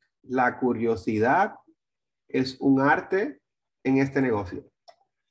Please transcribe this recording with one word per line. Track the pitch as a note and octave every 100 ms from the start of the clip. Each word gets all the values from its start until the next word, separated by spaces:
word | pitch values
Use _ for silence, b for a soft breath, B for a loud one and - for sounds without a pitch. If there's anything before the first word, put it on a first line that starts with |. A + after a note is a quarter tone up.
| _ _
"La | B2+ B2+ B2 A#2+
curiosidad | B2+ A2+ A#2 A2 - G#2+ A#2 E3 G#3+ - _ _ _ _ _ _ _
es | C3 B2+ -
un | C#3 C3+
arte | C#3 E3 - F#3+ C#4+ - _ _ _ _
en | C3 C3+
este | C3+ C#3
negocio". | C3 G#2 F#2 - - _ _ - _ _ _